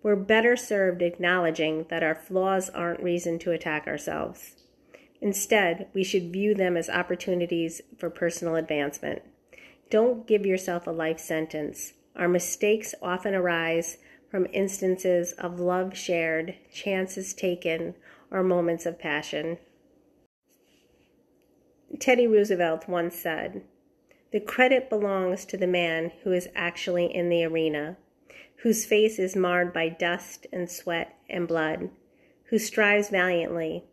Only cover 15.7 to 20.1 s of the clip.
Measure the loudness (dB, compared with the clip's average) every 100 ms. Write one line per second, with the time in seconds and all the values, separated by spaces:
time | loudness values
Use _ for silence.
15.7 | 0 -2 -6 -4 0 0 -2 -4 -12 _
16.7 | -10 -4 -2 -2 -6 -10 -4 -2 -2 -4
17.7 | -4 -6 -10 -20 -20 _ 0 2 4 2
18.7 | 0 -4 -6 -4 -4 -4 -6 -6 -8 _
19.7 | _ _ _ _